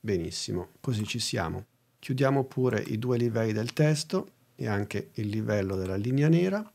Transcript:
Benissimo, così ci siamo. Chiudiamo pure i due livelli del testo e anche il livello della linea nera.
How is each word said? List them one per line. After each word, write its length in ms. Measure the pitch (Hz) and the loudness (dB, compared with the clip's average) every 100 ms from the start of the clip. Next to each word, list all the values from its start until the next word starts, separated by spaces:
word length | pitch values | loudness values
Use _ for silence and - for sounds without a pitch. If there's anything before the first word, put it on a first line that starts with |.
Benissimo, 680 | 113 95 85 85 - 92 87 _ | 0 -2 -2 -6 -4 -4 -6 _
così 240 | - 113 | -4 -2
ci 140 | 107 123 | -2 -4
siamo. 480 | - 110 82 80 - _ _ _ | -4 -2 -2 -4 -10 _ _ _
Chiudiamo 460 | - 131 135 139 | -6 2 4 4
pure 360 | 135 - 127 110 | 0 0 2 2
i 180 | - 110 | -2 -4
due 200 | 123 123 | 0 2
livelli 340 | 120 113 113 | 2 2 0
del 220 | 107 113 | 0 -2
testo 540 | - 151 151 - 190 - _ _ | 2 2 2 -2 -4 -4 _ _
e 120 | - 117 | -8 -2
anche 440 | 101 104 101 - - | -2 -2 -4 -6 -6
il 120 | 104 | -4
livello 480 | 107 110 104 95 95 | -2 0 0 0 -2
della 200 | 92 98 | -2 -2
linea 320 | 110 135 151 | 0 2 4
nera. 440 | 165 185 202 220 | 4 4 -2 -6